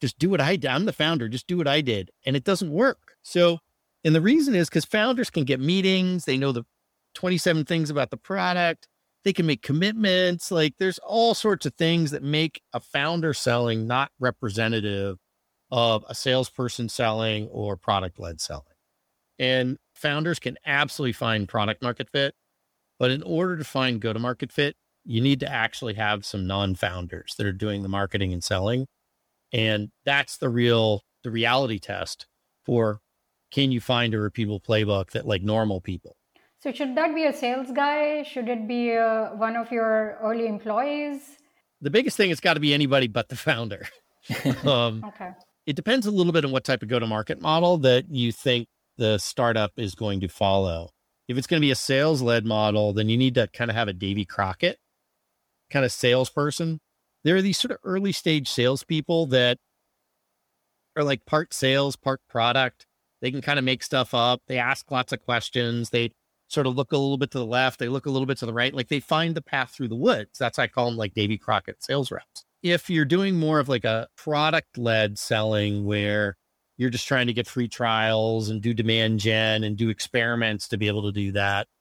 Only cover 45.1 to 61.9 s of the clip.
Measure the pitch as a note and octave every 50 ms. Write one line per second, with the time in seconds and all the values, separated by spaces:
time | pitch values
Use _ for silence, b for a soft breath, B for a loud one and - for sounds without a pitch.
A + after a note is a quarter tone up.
45.1 | - - F#3+ F3+ - - _ _ _ _ _ D#3+ C#3+ F3 - G#3+ B3+ C4+ G3+ G#3
46.1 | G#3 F#3 F3 E3+ E3 E3 C#3+ C3+ C3 C3 - - C3 A#2 - G#2+ B2+ A#2+ A#2 A2+
47.1 | G#2+ G#2+ G#2+ - - - - D#3 D#3 E3 F3 F3 F3+ E3 C3 C3 B2 C3 - -
48.1 | D3 B2+ A#2+ A#2 A2 - - C3 B2 A#2+ A2+ - _ _ _ _ _ - A#2 A2
49.1 | G#2+ G2 - - - - B2 A#2 A2+ A2 G#2 G2 - - A2+ F#2+ - - A2 G#2
50.1 | G2 F#2+ F#2+ F2+ - - G#2+ G2 G2 G2 F#2+ F2+ E2 E2 E2+ - - _ _ _
51.1 | _ _ _ - B2 C3+ C3 - E3+ D#3 D3 C#3 B2+ - - - C3+ C3+ D3 D#3+
52.1 | D#3+ C3 B2+ A#2 A#2 A#2 G#2+ A2+ G#2+ G#2+ G#2+ G#2+ G#2 G#2+ G#2 G#2 G2 G#2+ G#2+ A2
53.1 | A2+ B2 C3 C3 A#2+ B2+ A2 - - - A#2+ A#2 G#2+ A#2 A#2 G#2 F#2+ F2+ G2+ G2
54.1 | G2 G#2 F#2+ - - - G2 F#2+ F#2 - E3+ F3+ - - _ _ _ _ _ _
55.1 | _ _ _ _ _ _ _ _ _ _ _ _ - C#3+ C3 A#2 - - - B2
56.1 | A#2+ B2+ C3 - - D3 C#3+ D3+ - - E3+ E3 D#3+ D3+ - _ _ _ _ _
57.1 | _ _ - D#3 F3+ F#3+ F#3+ G3 F3+ - - B3 - - - F#3+ F#3 F#3+ G3+ G3
58.1 | E3+ - - E3+ D#3 D3+ C3 - - B2+ A#2+ B2 C#3 C3 - - E3 D#3 C#3 -
59.1 | E3+ E3 E3 C3+ B2+ B2+ B2 A#2+ B2 - _ _ _ _ _ _ _ _ _ _
60.1 | _ _ _ _ _ _ _ _ _ _ _ _ _ _ _ _ _ D#3+ D3 C#3+
61.1 | C#3 A2 - - D#3 D3+ E3+ - - - C3+ C3 C3+ C#3 C#3 C#3